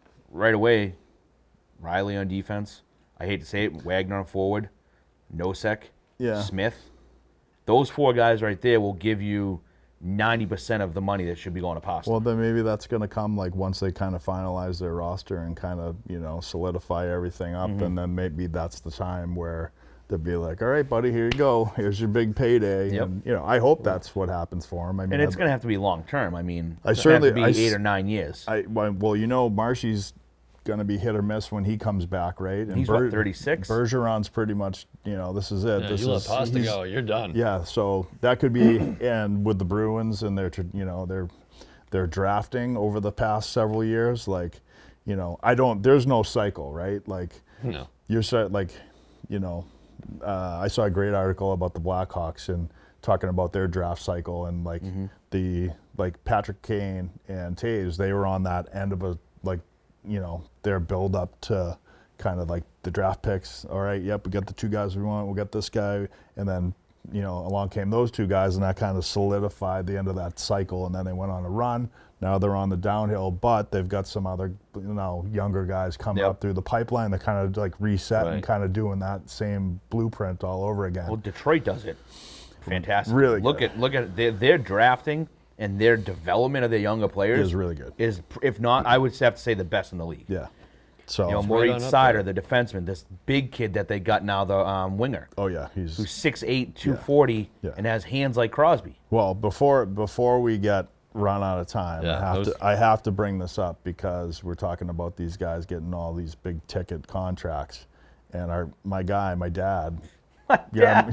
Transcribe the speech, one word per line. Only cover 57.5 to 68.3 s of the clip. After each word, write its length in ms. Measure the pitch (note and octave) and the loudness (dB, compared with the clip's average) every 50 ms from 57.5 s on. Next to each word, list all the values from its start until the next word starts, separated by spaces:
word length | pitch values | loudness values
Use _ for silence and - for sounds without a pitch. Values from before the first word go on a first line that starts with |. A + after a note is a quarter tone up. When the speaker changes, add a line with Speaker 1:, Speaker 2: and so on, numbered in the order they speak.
| F2 | -6
Speaker 2:
Toews, 440 | - - A#2 A2+ G#2 F#2 F2+ E2 F2 | -6 -4 -2 -2 -2 -2 -2 -2 -2
they 160 | G2 G2 G2 | 0 0 0
were 120 | G2+ G2 | 0 0
on 180 | F#2+ F#2+ F#2+ F#2 | 0 0 0 0
that 300 | F2+ F2+ F2+ F2 - - | 0 0 -2 -4 -6 -6
end 200 | G2 G2 G2 F#2+ | -6 -4 -4 -2
of 80 | F2 G2 | -2 -2
a, 160 | F#2 E2+ E2 - _ _ - - | -4 -4 -6 -10 _ _ -8 -6
like, 180 | F#2+ F#2 E2+ - _ _ _ _ _ _ _ - | -4 -4 -4 -6 _ _ _ _ _ _ _ -10
you 140 | G2+ G#2 G2+ | -6 -6 -4
know, 220 | F#2 E2+ E2+ E2+ - - _ _ - | -4 -6 -8 -10 -10 -14 _ _ -2
their 180 | G#2 G2 F#2 | -2 0 0
build 340 | E2+ - G2 F2+ G2 G2+ F#2+ | 0 -2 -2 0 0 0 0
up 240 | F#2+ F2+ F2+ _ - - | 0 -2 -4 _ -10 -6
to 340 | - A2 F#2+ F2+ E2+ D#2 - _ _ - - _ _ _ - | -2 -2 -2 -2 -2 -6 -10 _ _ -20 -20 _ _ _ -6
kind 220 | - G#2 F2+ F2+ | -4 -4 -2 -2
of, 80 | F2 D#2+ | -4 -2
like, 120 | E2+ E2+ - _ _ _ - | -4 -4 -6 _ _ _ -8
the 80 | F2+ | -6
draft 320 | E2+ G#2 F#2+ F#2+ F2+ - - | -2 0 0 0 0 0 -2
picks. 420 | A2 G2 F#2 - - - - - | -2 -2 -2 -4 -6 -16 -14 -10
All 140 | - - G2 | -6 -4 -2
right, 200 | G2 G2+ G2+ G2 | -2 -2 -2 -2
yep, 240 | F2 G2+ G#2 G#2 - | -2 -2 -2 -4 -4
we 40 | F#2 | -2
got 160 | F#2+ G2+ G2 | -4 -4 -4
the 60 | - F#2+ | -4 -8
two 140 | - - G#2+ | -6 -4 -2
guys 280 | G#2 G#2+ G#2 G2 F#2 | -2 -2 -2 -2 -4
we 60 | G2 G2+ | -4 -4
want, 240 | G#2+ G#2 G#2 G#2 G2 | -2 -2 -2 -4 -4
we 60 | G2 | -4
got 160 | G2 G2+ G2 - | -4 -4 -4 -4
this 160 | G#2+ G2+ - | -4 -4 -2
guy, 380 | - A2 G2+ G2+ G2+ G2+ G2+ - - - - _ - | -2 -2 0 0 0 -2 -4 -6 -8 -14 -20 _ -8
and 120 | - G2+ G2 | -6 -4 -2
then, 260 | F#2 F2+ F2+ F2+ F2+ _ _ _ _ _ - - - | -2 0 -2 -2 -4 _ _ _ _ _ -14 -8 -6
you 100 | G#2 G2 | -4 -4
know, 160 | F#2+ F2+ F2+ F2 | -4 -4 -6 -4
along 240 | F#2 G2 G2+ G2+ F#2 | -4 -2 -2 -2 -2
came 200 | - G#2 G2 G2+ | -4 -4 -2 0
those 200 | A2 A#2 B2 A2+ | 2 2 2 2
two 160 | - - G#2+ | 0 -2 0
guys, 280 | F#2 | 2